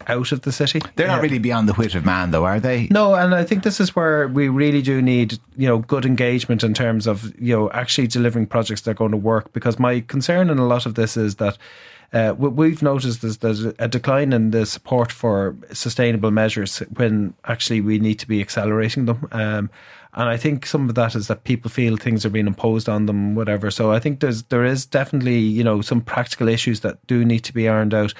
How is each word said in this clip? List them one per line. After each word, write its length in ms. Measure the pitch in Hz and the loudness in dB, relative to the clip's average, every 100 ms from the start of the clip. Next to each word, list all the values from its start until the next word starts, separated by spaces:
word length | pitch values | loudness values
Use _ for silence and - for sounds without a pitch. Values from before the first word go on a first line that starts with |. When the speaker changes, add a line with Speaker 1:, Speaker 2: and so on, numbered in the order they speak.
| - | -4
Speaker 1:
out 260 | 123 127 | -4 -2
of 100 | 135 | -2
the 100 | 139 | -2
city. 280 | 131 143 160 - - | -2 -2 -2 -4 -2
Speaker 2:
They're 120 | 185 | 0
not 80 | 165 | 2
Speaker 1:
Yeah. 60 | |
Speaker 2:
really 160 | 151 127 | 0 0
beyond 280 | 120 117 107 | 0 2 2
the 60 | |
wit 200 | 98 113 | 2 0
of 120 | 92 92 | 0 0
man, 240 | 92 90 | 0 2
though, 140 | 80 | 2
are 140 | 90 104 | 2 0
they? 300 | 127 123 - | 0 0 0
Speaker 1:
No, 240 | 202 208 | 2 4
and 200 | 185 180 | 4 4
I 100 | 180 | 2
think 200 | 175 196 | 0 0
this 160 | 208 196 | 0 0
is 140 | 185 | -2
where 340 | 180 160 151 135 | 0 2 2 2
we 200 | 135 139 | 0 2
really 320 | 135 147 143 | 2 2 2
do 220 | 131 135 | 2 2
need, 360 | 127 123 113 113 - 131 | 2 2 0 -4 -12 -2
you 100 | 131 | 2
know, 120 | 117 | 2
good 280 | 113 139 131 | 0 0 2
engagement 580 | 127 123 123 - 113 | 2 2 0 0 0
in 80 | 113 | 0
terms 340 | 107 117 110 110 | 0 0 0 0
of, 320 | 101 110 - | -2 -6 -6
you 140 | 120 | 0
know, 160 | 110 107 | 0 0
actually 340 | 117 127 - 120 | -2 -2 0 0
delivering 400 | 123 120 117 104 | 2 0 0 0
projects 340 | 117 110 104 | 0 -2 -4
that 100 | 117 | -6
are 20 | |
going 160 | 104 110 | -2 0
to 60 | 104 | 0
work. 360 | 107 110 - | 0 0 -2
Because 260 | 120 120 113 | -4 -2 0
my 220 | 123 123 | 0 0
concern 500 | 117 139 127 175 180 | -2 -4 0 2 2
in 80 | 135 | 2
a 80 | 123 | 2
lot 200 | 120 117 | 0 0
of 80 | |
this 220 | 110 110 117 | -2 -2 0
is 200 | 107 98 | -2 0
that 220 | 104 - - - - - - | -4 -4 -12 -20 -20 -20 -4
uh, 200 | 117 110 | 0 0
what 220 | 120 139 | 0 0
we've 280 | 135 160 156 | 2 2 2
noticed 400 | 147 139 127 117 | 0 0 -2 -4
is 160 | 113 107 | -4 -2
there's 260 | 113 107 | -2 -2
a 220 | 110 - 117 | -4 -4 -2
decline 460 | 123 139 135 139 | -2 0 0 2
in 180 | 120 110 | 2 2
the 140 | 113 | 2
support 480 | 107 - - 127 117 | -2 -6 -2 0 0
for 420 | - 117 98 98 65 - | -2 0 0 -2 -6 -12
sustainable 580 | - 123 123 120 110 107 | -8 -4 0 2 2 2
measures 480 | 107 110 110 95 - 90 - | 2 2 0 -6 -8 -8 -2
when 380 | 117 107 101 - | 2 2 -2 -6
actually 380 | - 113 - 110 | -8 -4 -2 0
we 160 | 104 107 | 0 0
need 200 | 110 107 | 0 -2
to 80 | 117 | -2
be 140 | 104 | -4
accelerating 640 | 98 113 104 110 110 143 | -2 -2 0 0 0 0
them. 240 | 117 117 151 | -2 -2 -6
Um, 400 | 113 107 107 104 - - - - | -4 -2 -2 -6 -10 -20 -20 -12
and 160 | - 120 | -4 -2
I 80 | 117 | 0
think 260 | 151 139 | -2 -4
some 240 | - 151 127 | -4 -2 0
of 60 | |
that 200 | 117 113 | 0 0
is 140 | 110 104 | -2 -4
that 160 | 107 | -4
people 260 | - 120 113 | -2 -4 -4
feel 280 | - 117 110 | -2 0 0
things 260 | 123 110 | 0 0
are 60 | 110 | 0
being 160 | 107 101 | 0 -2
imposed 420 | 95 113 110 110 | 0 0 0 -2
on 160 | 107 | -2
them, 300 | 104 101 101 | 0 0 0
whatever. 360 | 107 107 104 104 | -2 -2 -2 -2
So 220 | - 107 | 0 2
I 80 | 110 | 2
think 200 | 151 135 | 0 -2
there's, 220 | 139 113 | -2 -2
there 200 | - 123 | -2 0
is 220 | 123 131 - | 2 0 -2
definitely, 520 | 135 135 143 123 120 | -2 0 0 2 2
you 240 | 110 110 | 2 2
know, 200 | 113 104 | 2 2
some 180 | - 120 | 0 -2
practical 480 | 117 123 117 - 113 | 0 -4 -4 -2 0
issues 320 | 113 123 107 | 2 0 -2
that 260 | 98 - - | -4 -6 -2
do 200 | 120 117 | 2 2
need 140 | 113 | 0
to 120 | - | -2
be 160 | 117 110 | -2 2
ironed 240 | 107 107 | 2 2
out. 220 | 107 104 | 0 0